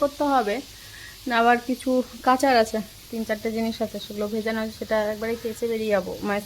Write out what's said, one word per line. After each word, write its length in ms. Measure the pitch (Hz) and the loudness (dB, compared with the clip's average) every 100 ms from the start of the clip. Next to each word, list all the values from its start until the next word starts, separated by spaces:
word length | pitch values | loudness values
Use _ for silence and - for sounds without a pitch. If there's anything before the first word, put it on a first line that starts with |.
করতে 200 | 285 277 294 | 0 0 2
হবে, 220 | 269 202 233 - - - - - - 262 | 2 2 -2 -6 -16 -18 -18 -18 -12 0
না 60 | 233 | 4
আবার 160 | 233 240 240 | 6 4 2
কিছু 220 | 247 262 254 247 233 254 | -2 2 2 0 -2 2
কাচার 280 | 262 277 240 | 4 6 4
আছে, 140 | 220 214 202 - - | 4 0 -6 -12 -10
তিন 120 | 226 220 | -6 -4
চারটে 220 | 214 226 220 | -4 -2 -2
জিনিস 180 | 226 226 214 | -2 -2 -4
আছে, 120 | 208 - | -4 -8
সেগুলো 200 | 208 208 | -6 -4
ভেজানো 260 | 220 220 220 | -2 -2 -2
আছে, 100 | 220 - | -4 -6
সেটা 180 | 214 220 214 | -2 0 0
একবারে 200 | 214 226 233 | -2 -4 -4
কেচে 220 | 226 214 233 | -6 -4 -2
বেরিয়ে 220 | 220 220 196 | -2 2 0
যাবো, 160 | 185 - 208 | 0 -4 -4
মানে 120 | 202 | -4